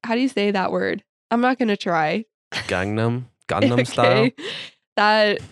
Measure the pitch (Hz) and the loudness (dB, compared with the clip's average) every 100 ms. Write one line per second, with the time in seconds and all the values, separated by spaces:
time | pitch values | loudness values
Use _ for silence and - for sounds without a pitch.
0 | 233 233 254 202 202 196 185 185 131 202 | -2 -2 0 0 0 0 -2 -2 -4 -6
1 | _ _ _ 233 247 262 233 202 196 165 | _ _ _ 0 0 0 0 0 0 0
2 | 156 180 226 _ _ - - 92 95 107 | 0 -2 -8 _ _ -10 -4 -2 -2 0
3 | 117 120 123 _ - 117 117 120 123 - | 0 -2 -8 _ -4 0 2 2 0 2
4 | 120 - 247 - 370 - - _ _ - | 4 4 2 -2 -12 -12 -16 _ _ 0
5 | 208 220 208 202 - | 2 4 2 0 -8